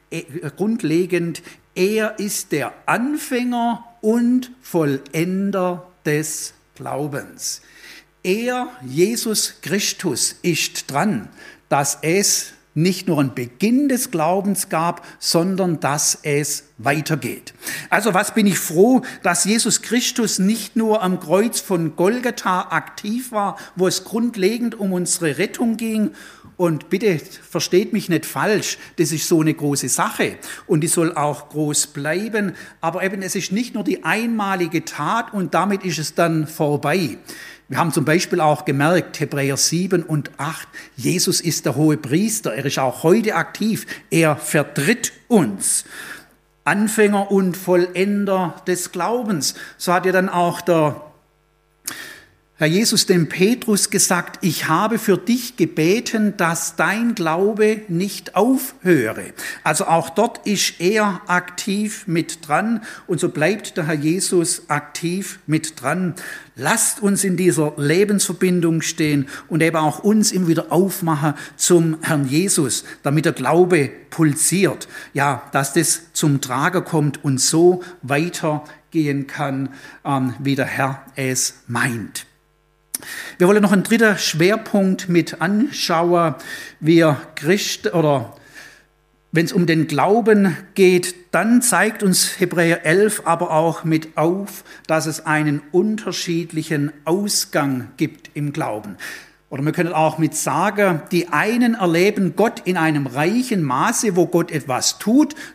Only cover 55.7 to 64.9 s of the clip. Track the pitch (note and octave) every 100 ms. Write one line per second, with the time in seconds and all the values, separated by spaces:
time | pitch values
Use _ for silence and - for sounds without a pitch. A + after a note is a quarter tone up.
55.7 | - D#3+ A3 A#3+ A3+ G#3 G3 E3 E3+ -
56.7 | - E3 G#3 A#3 G#3 D#3+ E3 G3 G#3+ G#3+
57.7 | G#3+ G#3+ E3+ G3 - - F#3 A#3 C4 -
58.7 | - F3+ D#3 A2 G#2+ F2 - - - D#3+
59.7 | D3+ F#3+ E3 - - A3+ - G3 G3 -
60.7 | - F3 G#3+ G#3 F3+ - F3+ F3+ - -
61.7 | G3 G#3+ - - E3 D#3 - - D3+ G#3+
62.7 | A3+ - - - E3 F3 D#3+ D#3 G#3+ -
63.7 | - D#3 D#3+ D3+ F#3 - F3+ E3 - -
64.7 | D3 -